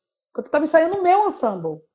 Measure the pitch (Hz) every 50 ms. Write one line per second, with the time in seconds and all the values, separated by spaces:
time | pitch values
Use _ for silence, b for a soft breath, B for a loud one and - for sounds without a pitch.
0 | _ _ _ _ _ _ - - 220 - - 302 311 294 - 320 320 339 381 403
1 | 370 349 370 403 427 415 - - - 226 196 185 165 160 151 156 _ _ _